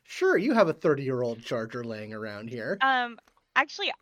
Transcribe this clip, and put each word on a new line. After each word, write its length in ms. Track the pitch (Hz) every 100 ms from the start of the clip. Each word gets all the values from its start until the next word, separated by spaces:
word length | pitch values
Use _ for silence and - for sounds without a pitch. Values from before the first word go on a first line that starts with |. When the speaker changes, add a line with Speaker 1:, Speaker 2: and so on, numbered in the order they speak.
Speaker 1:
sure, 340 | - - 370 247
you 160 | 240
have 140 | 226 165
a 40 |
thirty-year-old 680 | 151 165 139 131 123 120 113
charger 400 | - 120 113 123
laying 300 | 117 107 107
around 360 | 107 107 104 117
here. 320 | 120 120 233
Speaker 2:
Um, 380 | 269 254 240 226 - _ _ 240
actually, 360 | 294 - 403 -